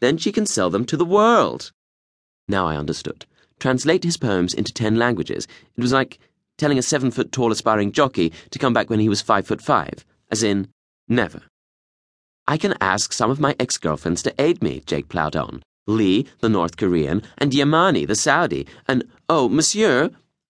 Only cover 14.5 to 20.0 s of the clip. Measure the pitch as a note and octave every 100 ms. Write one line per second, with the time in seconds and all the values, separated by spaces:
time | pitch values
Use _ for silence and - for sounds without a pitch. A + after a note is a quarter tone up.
14.5 | F3 F#2+ C2 - D2+ C2 F2 D2+ D#2+ A#1+
15.5 | - - _ - A2 G2 G2 C3+ - A2+
16.5 | G2+ E2+ - F#2+ F2 C#2+ F#2 - - C#3+
17.5 | C3 C#3+ D#3+ F#3 A#2+ C#2+ G#2+ - D3 E3+
18.5 | C#2 C#2+ - - B2+ - _ - D#3+ B2
19.5 | C3+ D3+ G#3 G#3+ B2+